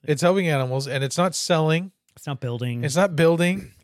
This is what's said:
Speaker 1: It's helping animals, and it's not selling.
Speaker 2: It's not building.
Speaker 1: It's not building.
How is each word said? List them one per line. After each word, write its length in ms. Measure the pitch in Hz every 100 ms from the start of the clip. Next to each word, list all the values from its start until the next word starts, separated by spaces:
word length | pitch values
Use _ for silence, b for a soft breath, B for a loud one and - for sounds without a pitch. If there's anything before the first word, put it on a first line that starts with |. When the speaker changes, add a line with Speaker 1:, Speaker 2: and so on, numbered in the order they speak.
Speaker 1:
It's 180 | - 143
helping 260 | 175 190 175
animals, 400 | 143 127 131 139
and 160 | 135
it's 120 | 135 170
not 160 | 180 -
selling. 560 | - 165 156 165 185 _ _ -
Speaker 2:
It's 100 | -
not 140 | 139
building. 420 | 123 120 123 120
Speaker 1:
It's 140 | 143 151
not 180 | 196
building. 580 | 156 165 170 175 190 - -